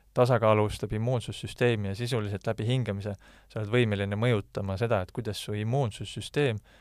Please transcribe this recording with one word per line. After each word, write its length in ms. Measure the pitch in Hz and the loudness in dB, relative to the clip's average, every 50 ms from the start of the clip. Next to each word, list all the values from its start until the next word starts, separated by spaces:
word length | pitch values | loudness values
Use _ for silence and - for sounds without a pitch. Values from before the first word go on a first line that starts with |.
| _ _ _ | _ _ _
tasakaalustab 760 | 123 127 120 131 110 113 110 107 107 107 104 - - - 104 110 | 2 4 4 4 4 6 6 6 6 4 2 0 -4 -6 -4 -2
immuunsussüsteemi 960 | 107 113 120 131 117 - - 107 - - - - - 127 120 117 107 101 98 | -2 0 0 -2 -2 -2 -6 -10 -8 -10 -10 -2 2 2 2 2 2 0 -4
ja 60 | 98 | -4
sisuliselt 520 | 98 117 117 131 117 107 101 104 98 - | -4 -4 -2 -2 -2 -2 -2 -4 -4 -2
läbi 180 | 117 110 110 110 | -4 -4 -2 0
hingamise 460 | 110 127 131 123 107 98 98 95 104 104 - - - - - _ _ | 0 0 0 0 -2 -4 -4 -4 -6 -8 -8 -12 -20 -20 -20 _ _
sa 120 | - 113 | -8 -6
oled 80 | 110 104 110 | -4 0 2
võimeline 440 | 123 123 110 104 98 101 98 101 | 4 4 4 2 0 0 -2 0
mõjutama 640 | 104 113 127 120 104 98 - _ - 101 95 95 95 | 0 2 2 2 2 0 -4 _ -6 -4 -4 -2 -2
seda, 220 | 117 117 117 98 90 | 0 2 2 0 0
et 80 | - - | -2 -6
kuidas 300 | - 113 110 101 - - | -8 -6 -6 -6 -8 -6
su 80 | - 104 104 | -6 -4 -4
immuunsussüsteem 1000 | 107 110 123 135 139 110 - - 110 - - 113 107 - - 143 147 131 110 107 - - - - | -2 0 0 0 0 -2 -4 -6 -12 -10 -10 -10 -10 -4 -2 0 2 2 0 -2 -6 -12 -20 -20